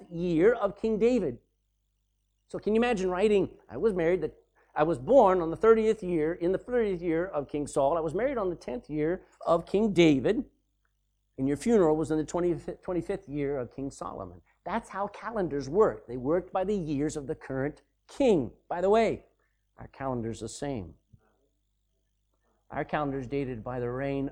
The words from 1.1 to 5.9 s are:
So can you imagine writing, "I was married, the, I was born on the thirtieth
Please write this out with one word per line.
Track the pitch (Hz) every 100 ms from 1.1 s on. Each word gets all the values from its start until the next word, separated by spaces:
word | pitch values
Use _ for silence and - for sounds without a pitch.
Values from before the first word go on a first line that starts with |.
| 254 170 120 _ _ _ _ _ _ _ _ _ _ _
So | 175
can | 196 220
you |
imagine | 240 220 185
writing, | 180 214 208 165 - _
"I | 113
was | 214
married, | 180 160 180
the, | 147 - _ _ _ -
I |
was | 156 151
born | 131 269 208 185
on | 165
the | 160
thirtieth | 220 226 220